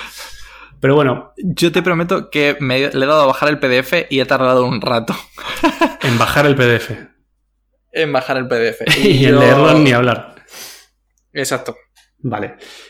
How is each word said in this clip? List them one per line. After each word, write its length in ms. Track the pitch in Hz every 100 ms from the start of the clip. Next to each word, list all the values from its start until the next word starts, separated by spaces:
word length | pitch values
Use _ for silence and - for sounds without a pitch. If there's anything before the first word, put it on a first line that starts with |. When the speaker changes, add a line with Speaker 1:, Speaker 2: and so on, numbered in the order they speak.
| - - - - - - - -
Speaker 1:
Pero 140 | 135 143
bueno. 360 | 165 123 - -
Speaker 2:
Yo 340 | 185 131 170
te 100 | 175
prometo 480 | 180 165 170 190 -
que 280 | 147 143 143
me, 300 | 135 127 139
le 160 | 135 135
he 20 |
dado 140 | 156
a 60 | 139
bajar 200 | 131 147
el 120 | 147
P 100 | 131
D 80 | 123
F 300 | 131 175 -
y 100 | 135
he 60 | 127
tardado 400 | 139 131 127 123
un 160 | 123
rato. 340 | - 117 110 - - - - -
<laughs> 400 | 320 - 339 -
Speaker 1:
En 160 | 139 117
bajar 260 | 113 147 147
el 80 | 131
P 100 | 123
D 100 | 117
F. 320 | - 107 - _ _ _ _ _ _ _ _
Speaker 2:
En 180 | - 156
bajar 240 | 139 - 131
el 120 | 123
P 60 | 120
D 140 | 117
F. 140 | - -
Speaker 1:
<laughs> 180 | 139 139
Y 140 | 131 139
en 60 |
Speaker 2:
yo 80 | 135
Speaker 1:
leerlo 340 | 127 139 156 151
ni 140 | 147
hablar. 420 | 120 123 113 - - _ - - - _ _ _ _ _
Speaker 2:
Exacto. 460 | - 135 131 - 113 _ _ _ _
Speaker 1:
Vale. 380 | 131 107 98 - - - -